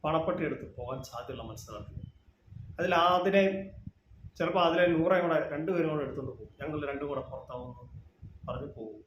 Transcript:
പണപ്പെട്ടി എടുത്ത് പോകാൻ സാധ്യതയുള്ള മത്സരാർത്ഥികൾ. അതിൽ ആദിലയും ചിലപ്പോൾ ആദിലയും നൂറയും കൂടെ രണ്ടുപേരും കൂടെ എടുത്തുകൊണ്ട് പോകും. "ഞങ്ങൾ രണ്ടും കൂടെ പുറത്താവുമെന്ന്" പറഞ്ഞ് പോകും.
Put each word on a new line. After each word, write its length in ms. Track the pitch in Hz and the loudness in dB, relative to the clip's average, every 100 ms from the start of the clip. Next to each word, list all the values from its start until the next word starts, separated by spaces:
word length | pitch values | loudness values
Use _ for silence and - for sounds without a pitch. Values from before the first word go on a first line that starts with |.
പണപ്പെട്ടി 380 | 156 160 185 175 | 2 2 2 0
എടുത്ത് 220 | 151 131 - - | -2 -4 -10 -10
പോകാൻ 240 | 120 131 | -8 -8
സാധ്യതയുള്ള 400 | - 120 123 117 | -8 -10 -10 -10
മത്സരാർത്ഥികൾ. 640 | 110 107 - 104 - - - - _ _ - - - - | -10 -12 -12 -12 -12 -12 -14 -18 _ _ -20 -16 -12 -2
അതിൽ 140 | 180 170 | 2 6
ആദിലയും 600 | 175 180 190 196 196 190 - - - _ _ - - - | 6 6 6 6 6 2 -6 -12 -16 _ _ -20 -20 -4
ചിലപ്പോൾ 260 | 170 180 | 0 4
ആദിലയും 300 | 180 175 175 | 4 6 6
നൂറയും 300 | 160 170 185 170 | 6 4 4 4
കൂടെ 140 | 160 - | 2 0
രണ്ടുപേരും 400 | 147 165 175 160 | -4 0 2 2
കൂടെ 140 | 151 | 0
എടുത്തുകൊണ്ട് 280 | 131 131 131 | -2 -6 -8
പോകും. 220 | - 143 - | -10 -16 -10
"ഞങ്ങൾ 180 | 143 151 143 | -6 -4 -4
രണ്ടും 200 | 139 143 | -4 -4
കൂടെ 140 | 135 | -4
പുറത്താവുമെന്ന്" 640 | 127 131 127 127 123 123 123 - - _ - - - | -6 -10 -10 -10 -10 -14 -16 -18 -20 _ -18 -14 -8
പറഞ്ഞ് 240 | 127 139 | -8 -8
പോകും. 260 | - 110 107 | -10 -12 -12